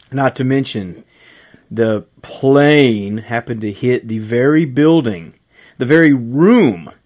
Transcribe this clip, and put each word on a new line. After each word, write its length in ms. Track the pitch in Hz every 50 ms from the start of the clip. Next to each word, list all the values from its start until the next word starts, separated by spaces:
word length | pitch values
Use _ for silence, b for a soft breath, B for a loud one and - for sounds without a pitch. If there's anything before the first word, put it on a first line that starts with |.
| _ -
Not 240 | 127 139 135 127 131
to 60 | - 127
mention, 600 | 127 135 135 131 - - 110 95 90 82 - - _ b b b b b b b b b b b b
the 360 | 113 113 117 110 110 104 - _ _ _ -
plane 960 | - - - - 135 139 143 143 147 151 147 139 123 110 104 98 101 107
happened 440 | 113 110 - 117 117 120 - 120 110
to 100 | 110 104
hit 360 | 101 - 127 123 123 - -
the 100 | 113 110 110
very 460 | 107 107 117 120 127 143 151 160 165
building, 680 | 135 123 139 147 160 165 165 127 113 98 85 82 78 - _ _ _ b b b b b
the 80 | b 131
very 280 | 120 151 165 165 151 139
room 760 | 127 117 117 127 143 170 208 247 240 185 123 95 85 73 - - _ _